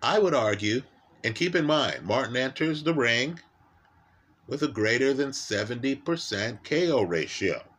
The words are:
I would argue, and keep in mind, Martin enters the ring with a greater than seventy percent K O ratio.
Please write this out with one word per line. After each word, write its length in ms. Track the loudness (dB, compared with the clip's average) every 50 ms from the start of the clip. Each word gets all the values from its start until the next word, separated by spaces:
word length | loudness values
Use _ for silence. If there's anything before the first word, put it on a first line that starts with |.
I 160 | 0 2 4 4
would 160 | 4 4 4
argue, 480 | 4 2 2 0 0 0 0 0 0 -2 -6 _ _ _ _ _ _ -6
and 120 | -6 -2
keep 180 | 0 -2 0 2
in 120 | 0 2
mind, 380 | 2 2 2 2 0 -2 -4 -2
Martin 320 | -2 0 0 0 0 -2
enters 460 | -2 -2 -2 -2 -2 -2 -2 -2 -2
the 120 | 0 -2 0
ring 460 | 2 2 2 2 2 0 -2 -4 -10 -14 _ _ _ _ _ _ _ _ _ _ _ _ _ _ _ _ _ _ _ _ -8
with 160 | -6 -2 -2
a 40 | -2
greater 460 | 0 0 2 2 4 4 4 2 2
than 200 | 2 0 -2 -2
seventy 600 | -8 -6 -4 -2 -2 -2 -2 -4 -4 -2 -2 -4
percent 720 | -2 -2 -4 -4 -4 -4 -6 -4 -2 -2 -4 -4 -8 -6
K 260 | -2 0 0 2 2
O 140 | 2 2 2
ratio. 580 | 2 0 -2 -2 -2 -6 -2 -2 -2 -2 -2 -6 -14 _